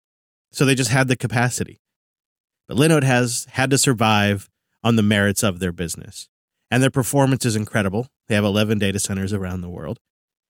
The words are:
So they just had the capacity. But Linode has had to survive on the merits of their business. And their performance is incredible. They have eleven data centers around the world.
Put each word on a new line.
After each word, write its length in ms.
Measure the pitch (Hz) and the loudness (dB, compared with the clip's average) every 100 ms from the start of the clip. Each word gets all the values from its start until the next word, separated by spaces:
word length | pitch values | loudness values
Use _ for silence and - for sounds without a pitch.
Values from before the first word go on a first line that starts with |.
| _ _ _ _ _ | _ _ _ _ _
So 140 | - | 0
they 100 | 135 | 2
just 160 | 127 120 | 2 2
had 180 | 131 131 | 2 2
the 80 | 131 | 0
capacity. 640 | 113 123 123 - 101 - _ _ _ _ _ _ _ _ - | -2 0 0 -2 -8 -12 _ _ _ _ _ _ _ _ -6
But 120 | 104 | 2
Linode 240 | 160 156 | 4 4
has 440 | 135 123 123 120 - | 2 2 0 -4 -6
had 180 | - 131 | -2 0
to 80 | 135 | 2
survive 720 | - 117 110 107 101 98 - _ _ _ | 2 2 2 4 2 -2 -8 _ _ _
on 140 | 113 113 | 0 2
the 60 | |
merits 400 | 104 107 101 95 | 4 4 2 0
of 180 | 110 87 | -2 -2
their 120 | 92 | -6
business. 580 | 85 85 87 - - - _ _ _ - | -6 -8 -10 -16 -20 -20 _ _ _ -2
And 120 | 123 | 0
their 80 | 131 | 2
performance 540 | 139 120 139 135 131 | 0 0 2 2 0
is 100 | 123 | -2
incredible. 540 | 107 104 117 98 101 127 _ - | -2 -2 -2 -2 -4 -8 _ -4
They 60 | |
have 100 | 104 | 0
eleven 340 | 104 101 107 110 | 2 2 0 0
data 200 | 98 98 | -2 -2
centers 360 | - 98 95 | -4 -4 -4
around 260 | 104 92 92 | -6 -6 -8
the 80 | 87 | -10
world. 300 | 90 78 113 _ _ _ _ | -12 -12 -12 _ _ _ _